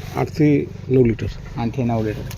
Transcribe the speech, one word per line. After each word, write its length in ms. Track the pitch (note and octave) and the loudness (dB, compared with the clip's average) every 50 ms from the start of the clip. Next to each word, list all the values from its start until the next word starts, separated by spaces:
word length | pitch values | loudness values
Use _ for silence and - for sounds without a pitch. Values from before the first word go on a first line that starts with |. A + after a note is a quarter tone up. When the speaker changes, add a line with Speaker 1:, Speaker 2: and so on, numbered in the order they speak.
| - - - | -8 -6 -4
Speaker 1:
આઠથી 500 | - - - - D#3 D3 D3+ C#3+ - - - - - - - | -2 -2 -2 2 4 4 6 6 4 2 -2 -8 -10 -2 2
નવ 160 | B2+ C3 B2 | 4 6 6
લીટર. 220 | A2+ G#2+ - G#2 G2 - - - - - | 4 4 0 -4 -6 -6 -8 -10 -10 -6
Speaker 2:
આઠથી 260 | - A#2 A2+ - - A#2+ | -4 -4 -4 -2 -2 -2
નવ 220 | A#2+ A#2 A2+ A2 | 0 0 0 0
લીટર. 160 | G#2+ G#2 - - - - | -2 -4 -6 -8 -10 -4